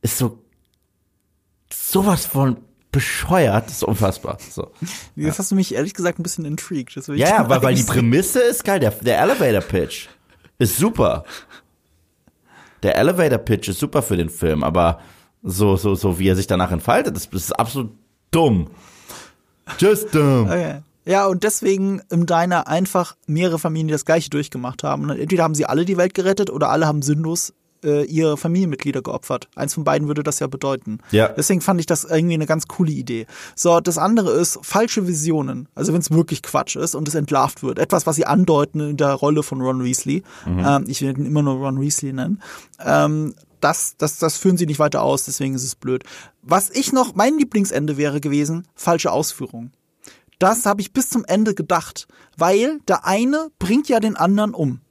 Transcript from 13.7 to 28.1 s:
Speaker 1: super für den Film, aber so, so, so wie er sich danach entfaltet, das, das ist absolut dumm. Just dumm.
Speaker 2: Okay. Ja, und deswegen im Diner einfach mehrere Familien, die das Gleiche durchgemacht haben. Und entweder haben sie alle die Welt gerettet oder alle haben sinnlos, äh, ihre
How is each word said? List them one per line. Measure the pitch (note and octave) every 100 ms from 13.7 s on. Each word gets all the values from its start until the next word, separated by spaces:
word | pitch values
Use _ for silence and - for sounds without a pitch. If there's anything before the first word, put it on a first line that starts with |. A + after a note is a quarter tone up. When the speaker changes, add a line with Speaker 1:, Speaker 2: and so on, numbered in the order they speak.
| F#2
Speaker 1:
super | C#3+ D3+
für | - F#2
den | E2
Film, | - E2+ D#2
aber | C#2+ E2+ E2+ E2 - - _ _
so, | - F2+ G#2 F#2+
so, | G#2
so | F#2+ G2 F2
wie | F#2+
er | F#2
sich | F2
danach | F#2 F2+
entfaltet, | F2+ - D#3 C#4
das, | - -
das | G2
ist | -
absolut | - A#2 C3+ A2+ - _ _ _
dumm. | D#3+ D#3 G2+ D2 - - - - - - _ _ _ - -
Just | F#3+ G#3 G#3+
dumm. | D#3 D3 C3 G#2+
Speaker 2:
Okay. | F3 D#3+ C#3+ - _
Ja, | - F#3+ G3
und | F#3
deswegen | G#3 G#3+ F3+ G3 G3 G3 -
im | E3+ E3+
Diner | E3+ F3 F3 -
einfach | D#3 F#3 F#3+ F3 - -
mehrere | D3+ F3+ E3
Familien, | E3 D#3+ D#3
die |
das | D3+
Gleiche | - E3 D3
durchgemacht | C#3+ D3 C3+ B2 B2+
haben. | C#3+ C#3+
Und | C#3+ C#3+
entweder | D#3 F3
haben | D#3+
sie | D3+
alle | - C#3+ F3
die | F3+
Welt | F3+
gerettet | F#3+ F#3 G3 G3
oder | - D3
alle | D3+ D#3+
haben | D3+
sinnlos, | C#3 D3 D#3+ E3+ - _ _ _
äh, | D3+ D3
ihre | C#3+